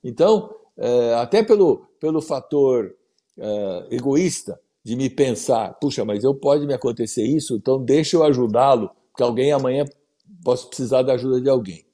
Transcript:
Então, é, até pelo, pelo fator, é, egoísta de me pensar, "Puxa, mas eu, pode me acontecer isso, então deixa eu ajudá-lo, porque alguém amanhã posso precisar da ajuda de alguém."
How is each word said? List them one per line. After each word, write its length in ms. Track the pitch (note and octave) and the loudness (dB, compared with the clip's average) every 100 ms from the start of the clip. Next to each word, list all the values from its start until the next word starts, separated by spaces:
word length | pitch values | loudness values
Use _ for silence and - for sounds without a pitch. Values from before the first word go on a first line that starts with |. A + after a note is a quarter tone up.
Então, 520 | B2+ A#2 F#3 G#3+ - - _ - | -12 2 4 4 0 -18 _ -6
é, 380 | A2+ B2 A#2 | 0 0 2
até 280 | A#2 A#2+ G#3+ | 0 2 0
pelo, 440 | A3 G#3 F3 A2 _ _ | 4 6 6 2 _ _
pelo 220 | D#3 D#3+ | -4 -4
fator, 720 | D3 C#3 - C#3+ C3+ B2 G2+ - _ _ _ - | -4 -8 -2 2 2 2 -2 -10 _ _ _ -12
é, 480 | G#2+ G#2 G2 F2+ - | -6 -4 -4 -6 -8
egoísta 680 | A#2+ C3 C#3 F3+ - - F2+ _ _ | -6 0 0 0 -4 -12 -16 _ _
de 100 | A2 | -8
me 140 | A#2+ C3+ | -4 -4
pensar, 680 | C3+ C3+ A2 - A#2 G2 - | 0 -2 0 -2 -2 -2 -6
"Puxa, 240 | D3 - | -6 -4
mas 180 | G#2+ G#2 | -4 0
eu, 120 | C3 | 0
pode 320 | C#3 C#3 D3 C#3+ | 0 0 0 0
me 80 | |
acontecer 500 | C3 B2 A2+ A2+ - | -4 -4 -4 -6 -2
isso, 320 | A2 D3+ - A2+ | -2 -2 -2 -4
então 260 | C3 C3+ | -2 -2
deixa 340 | B2 D3 D3+ E3+ | 2 2 2 2
eu 60 | |
ajudá-lo, 680 | D3+ B2+ A#2+ A2+ C3+ B2+ G2 _ _ | 2 2 2 2 4 2 0 _ _
porque 120 | - | -2
alguém 280 | A#2+ A#2 C#3 | -2 2 0
amanhã 340 | C#3 C3 C3+ C#3+ _ _ _ _ - | 0 0 -2 -4 _ _ _ _ -8
posso 240 | - B2 - | -4 -4 -4
precisar 340 | - A#2+ C3 | -8 -2 0
da 120 | C3 | 2
ajuda 260 | B2+ C3 B2+ | -2 0 -2
de 80 | C3+ | 0
alguém." 360 | C3 F#2+ E2 _ | 0 -2 -16 _